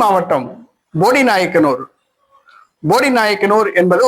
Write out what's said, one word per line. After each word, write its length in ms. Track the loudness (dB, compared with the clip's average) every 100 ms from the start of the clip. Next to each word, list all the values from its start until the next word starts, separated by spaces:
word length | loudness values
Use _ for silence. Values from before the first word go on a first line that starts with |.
மாவட்டம் 440 | 2 0 -2 -4 -6 -16 -20 _ _
போடிநாயக்கனூர், 880 | -2 0 2 2 0 0 0 0 -2 -8 _ _ _ _ _ _ -20 _ _ -2
போடிநாயக்கனூர் 800 | 0 0 0 0 -2 0 0 0 0
என்பது 220 | 0 2